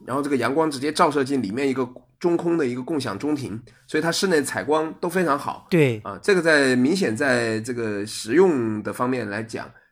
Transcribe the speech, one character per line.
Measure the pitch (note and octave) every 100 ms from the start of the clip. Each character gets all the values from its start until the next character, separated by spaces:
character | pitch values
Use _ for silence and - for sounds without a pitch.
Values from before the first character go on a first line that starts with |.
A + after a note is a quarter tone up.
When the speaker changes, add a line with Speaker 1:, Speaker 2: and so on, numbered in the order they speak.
| G2
Speaker 1:
然 |
后 | C3+
这 | C#3+
个 | C3+
阳 | A#2
光 | D3 D#3+
直 | C3+
接 | D3
照 | D#3 E3
射 | C#3+
进 | C3 C#3
里 | G2
面 | A#2+ C#3
一 |
个 | C3 B2 - _ -
中 | F3 E3
空 | E3+ E3+
的 | B2+
一 | B2
个 |
共 | B2 D#3
享 | B2 G2
中 | D3
庭， | D3 G#2+ A2 - _ -
所 | D#3
以 |
它 | E3
室 | - G3
内 | D#3
采 | C3 G#2+
光 | G#2+ D#3 D#3+ -
都 | F3+
非 | F#3
常 | E3 C#3+
好。 | - - -
Speaker 2:
对。 | E3+ C3+ A2
Speaker 1:
啊， | G2+ G2
这 | - F#3
个 |
在， | D#3+ D3 C3+ B2
明 | C3
显 | F#3+ D3+ A2
在 | C#3+ B2 A#2 A2
这 | A2+
个 | A#2+ A2 G2+ G#2+
实 | - G#2+
用 | D3 F#3+ C#3 A2+ G#2+
的 | G2+
方 | G2 B2
面 | B2+ G#2
来 | G#2
讲， | A2+ - - - _